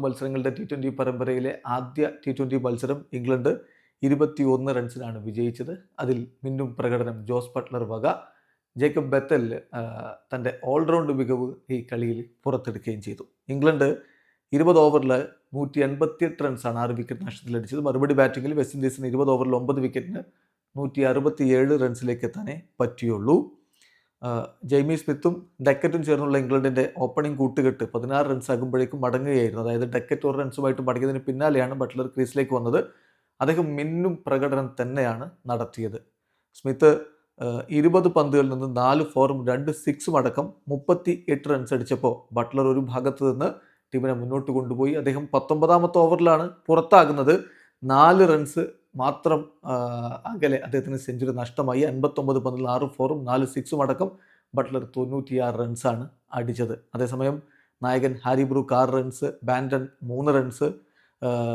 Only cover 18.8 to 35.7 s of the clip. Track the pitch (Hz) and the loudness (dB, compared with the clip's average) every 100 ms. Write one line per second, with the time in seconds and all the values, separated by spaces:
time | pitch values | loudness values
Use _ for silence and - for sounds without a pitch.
18.8 | 131 135 127 127 139 127 127 123 123 135 | -4 -2 -4 0 2 2 2 0 0 -2
19.8 | 127 127 175 214 - _ _ _ _ 135 | -2 -4 -8 -12 -14 _ _ _ _ -8
20.8 | 139 139 131 131 143 147 135 127 139 147 | -6 0 2 2 0 0 2 4 4 2
21.8 | 127 120 127 120 117 214 196 156 - - | 0 -2 -4 -4 -6 -6 -10 -10 -14 -4
22.8 | 120 - 120 107 110 180 - - _ _ | -4 -2 -4 -2 4 2 2 -10 _ _
23.8 | _ _ _ _ 123 117 - - 123 143 | _ _ _ _ -6 -6 -8 -12 0 2
24.8 | 143 160 - 143 175 175 - - 135 139 | 2 0 -2 0 0 -2 -10 -2 0 2
25.8 | 165 165 151 143 143 139 123 135 131 127 | 0 -2 0 0 2 0 2 2 2 2
26.8 | 139 - 127 - 147 139 131 143 131 - | 0 -2 -2 -2 -2 0 0 2 0 0
27.8 | 113 120 127 139 139 131 120 123 127 127 | -4 -4 -2 0 0 -2 -2 -2 0 0
28.8 | 127 143 127 127 139 135 113 107 117 117 | -2 -2 -2 0 0 2 2 0 -2 -2
29.8 | 123 127 120 139 143 135 135 131 135 131 | -2 -4 -2 -2 -2 -2 -4 -2 -2 0
30.8 | 127 127 135 135 135 131 151 139 127 135 | -2 0 -2 -2 -6 -2 0 2 0 -2
31.8 | 123 127 127 131 127 139 135 127 117 151 | -6 -4 -6 -4 -2 -2 0 0 2 0
32.8 | - - _ _ _ _ 135 160 156 143 | -2 -10 _ _ _ _ 0 2 0 -2
33.8 | 151 165 185 165 - 135 139 135 131 123 | -4 -2 -2 -2 -2 0 0 -2 -4 -6
34.8 | 123 139 123 113 156 - 127 117 113 | -4 -2 -2 -2 -10 -14 -6 -4 -4